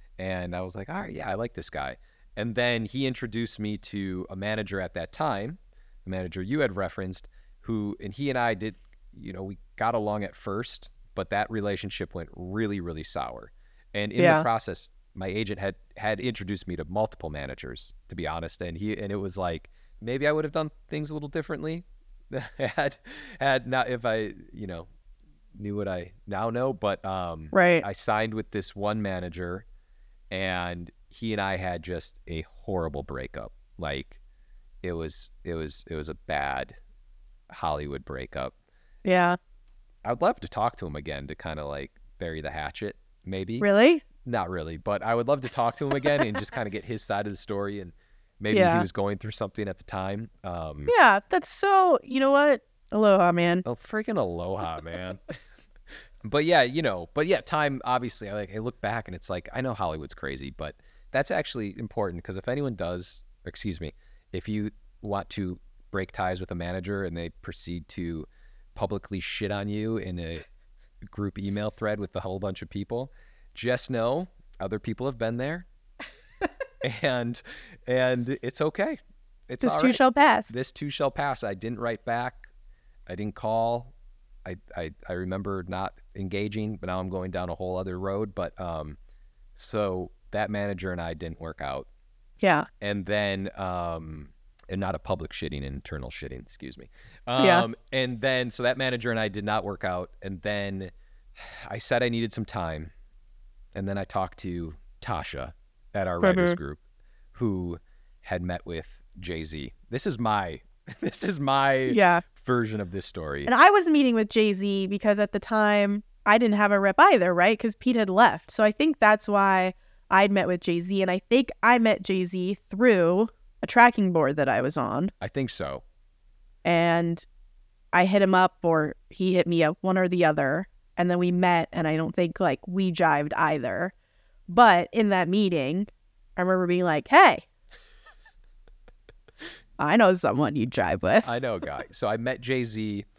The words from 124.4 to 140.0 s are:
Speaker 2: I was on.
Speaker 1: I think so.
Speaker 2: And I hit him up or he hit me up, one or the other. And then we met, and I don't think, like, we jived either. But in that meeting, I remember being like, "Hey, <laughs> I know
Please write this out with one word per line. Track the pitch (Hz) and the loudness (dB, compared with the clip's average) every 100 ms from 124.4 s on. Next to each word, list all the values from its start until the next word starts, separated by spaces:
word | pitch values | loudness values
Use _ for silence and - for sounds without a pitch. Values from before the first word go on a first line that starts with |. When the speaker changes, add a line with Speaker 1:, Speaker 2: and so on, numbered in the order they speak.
| 139 | 2
Speaker 2:
I | 110 | 2
was | 131 151 | 0 0
on. | 117 113 185 - | -2 -2 -2 -4
Speaker 1:
I | - | -8
think | - 131 | -4 -4
so. | - 76 67 - _ _ _ _ _ - _ | -4 -6 -8 -12 _ _ _ _ _ -20 _
Speaker 2:
And | 170 170 170 170 170 170 - - - _ _ _ _ | 2 4 4 4 2 -2 -8 -20 -20 _ _ _ _
I | 175 185 | 4 4
hit | 202 | 6
him | 190 | 6
up | 185 185 - | 6 4 4
or | 170 160 151 - - | 2 2 2 -4 -14
he | - 185 | -2 2
hit | 180 170 | 4 4
me | 170 | 4
up, | 156 170 | 4 2
one | 185 190 | 0 2
or | 185 | 2
the | 180 | 4
other. | 165 156 139 156 190 - _ - | 4 4 2 0 -4 -12 _ -2
And | 175 | 2
then | 175 | 2
we | 180 | 2
met, | 180 180 175 165 | 4 4 4 2
and | - 160 | -2 0
I | 156 | 0
don't | 160 | 0
think, | - 175 - | 0 0 2
like, | 180 135 - | 0 0 -2
we | 180 190 | -2 0
jived | 165 170 147 147 - | 4 4 4 0 0
either. | 156 151 120 95 180 - _ _ _ _ - | 0 0 -2 -4 -4 -8 _ _ _ _ 0
But | 180 233 175 175 | 8 10 10 6
in | 220 208 | 2 4
that | 190 170 | 4 4
meeting, | 196 202 170 131 170 202 - _ _ _ - | 4 4 2 0 0 -4 -8 _ _ _ -2
I | |
remember | 180 185 180 | 2 2 4
being | 180 | 2
like, | 180 151 - | 2 0 6
"Hey, | 294 370 - - _ _ | 10 10 8 -2 _ _
<laughs> | - - - - - _ _ - - - - - - _ - _ - - - - - | -20 -20 -20 -20 -20 _ _ -20 -20 -20 -20 -20 -20 _ -20 _ -20 -20 -20 -16 -2
I | 147 | 4
know | 208 | 8